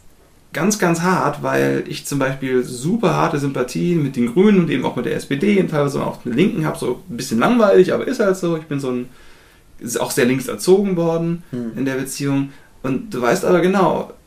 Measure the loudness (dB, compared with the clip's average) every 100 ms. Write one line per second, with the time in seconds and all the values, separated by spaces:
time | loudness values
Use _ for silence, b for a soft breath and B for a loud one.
0 | -20 _ _ _ _ -2 0 2 0 0
1 | 0 0 0 -2 -2 0 0 -2 -4 -10
2 | -6 -2 -2 -2 -2 0 -2 -4 -2 0
3 | 0 0 0 0 -2 -2 -4 -2 0 0
4 | 0 0 0 4 6 6 4 0 -2 -4
5 | -4 -4 -4 0 2 2 2 0 0 0
6 | -4 -6 -4 0 2 0 -4 -4 -4 -6
7 | -8 -10 -4 0 2 4 6 6 6 2
8 | -2 0 0 0 -2 -4 -4 -6 -4 -4
9 | -6 b b b b b b -14 -6 -4
10 | -2 0 2 0 -4 -4 4 4 4 0
11 | 0 0 -2 -4 -8 -8 -8 -4 -4 -4
12 | -6 -4 -2 -2 -2 B B B -6 -6
13 | -6 -2 0 2 2 4 4 4 2 0
14 | -6 -12